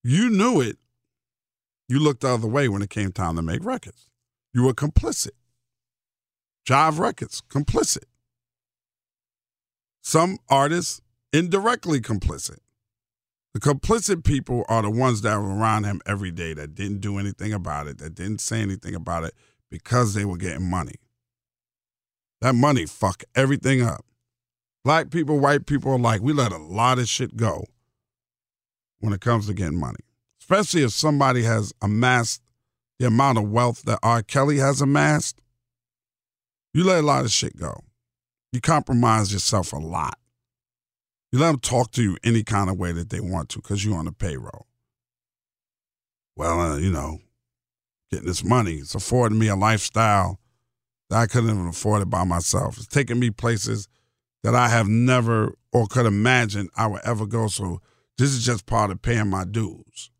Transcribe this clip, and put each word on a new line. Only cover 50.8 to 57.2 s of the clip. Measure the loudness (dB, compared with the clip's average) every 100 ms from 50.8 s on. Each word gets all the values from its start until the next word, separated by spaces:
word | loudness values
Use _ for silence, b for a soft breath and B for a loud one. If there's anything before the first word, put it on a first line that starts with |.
| _ _ _
that | 0
I | 2
couldn't | 2 2
even | 0 -2
afford | -4 0 0
it | 0
by | 0
myself. | 0 0 0 -2 -2 -8
It's | -2
taking | -2 0 0
me | 0
places | 0 -2 -2 -2 -6 -8 _ _ _ _ _
that | 0 4
I | 4
have | 4 4
never | 4 4 4 2 0 -2 -4 _
or | 0 2
could | 2 2
imagine | 4 4 4 2 -4 -6 -2
I | -2
would | -2
ever | -4 -4